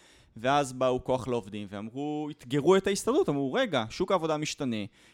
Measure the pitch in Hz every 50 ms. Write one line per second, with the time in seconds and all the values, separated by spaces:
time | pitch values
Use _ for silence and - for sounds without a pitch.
0 | - - - - - _ - 113 113 127 139 147 147 127 127 127 131 127 127 127
1 | 127 - 127 127 110 131 120 117 95 101 98 104 104 95 101 101 104 113 117 135
2 | 143 151 151 151 151 147 143 - - 123 135 143 131 165 190 190 190 196 202 196
3 | - 220 254 330 381 - 147 139 139 131 143 226 262 220 156 127 110 110 - -
4 | 175 - 196 180 156 160 156 151 151 - - - 151 127 113 107 101 98 _ _
5 | - -